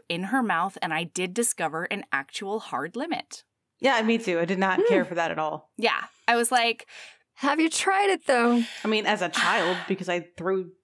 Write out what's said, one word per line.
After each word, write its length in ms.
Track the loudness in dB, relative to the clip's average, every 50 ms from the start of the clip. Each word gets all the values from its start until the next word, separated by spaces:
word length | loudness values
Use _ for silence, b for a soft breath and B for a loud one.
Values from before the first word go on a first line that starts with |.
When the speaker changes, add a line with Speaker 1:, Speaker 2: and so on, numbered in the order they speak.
| -6 -6
Speaker 1:
in 140 | -4 -4 -2
her 160 | 0 0 2
mouth, 380 | 2 2 2 0 0 -2 -2 -4
and 100 | -4 -4 -2
I 80 | -2 -4
did 320 | -4 -4 -4 -4 -2 -2
discover 480 | 0 0 0 0 -2 -4 -4 -2 -4 -4 -4
an 140 | -6 -8 -6 -4
actual 480 | -4 -4 -4 -6 -10 -10 -6 -6 -6 -6
hard 360 | -6 -6 -6 -4 -4 -6 -6
limit. 480 | -6 -6 -6 -6 -6 -8 -10 -16 -20 -20 _ _ _ _ _ _ _
Speaker 2:
Yeah, 220 | 0 2 2 4
me 160 | 2 2 2 2
too. 220 | 0 0 0 0
I 60 | 0
did 120 | 0 0 0
not 220 | 2 2 2 2 4 4
care 160 | 4 4 2
Speaker 3:
Hmm. 60 | 0
Speaker 2:
for 60 | 0
that 140 | -2 -2 -2
at 80 | -2 -2
all. 340 | -2 -4 -4 -6 -10 _ _ -2
Speaker 1:
Yeah. 280 | 0 0 0 0 -4 -8 -14 _ _ 2
I 80 | 2
was 160 | 2 2 2
like, 360 | 2 2 2 2 0 -4 -8 B B B B B B B B _ _
Speaker 3:
Have 240 | -4 -2 0 2 2
you 100 | 2 2
tried 400 | 0 0 0 2 2 2 2 2
it, 160 | 2 0 2
though? 380 | 2 2 4 4 4 4 4 2 0 -4 -6 -2
Speaker 2:
I 40 | 0
mean, 180 | 0 0 2
as 160 | 2 2 2
a 80 | 0 -2
child, 480 | 0 0 2 2 2 2 2 2 0 -2 -2
Speaker 1:
<sighs> 40 | -4
Speaker 2:
because 220 | -4 -4 -2 -2
I 160 | -2 -2 -4 -6 _ -6
threw 340 | -2 -2 0 0 -2 -6 -12 _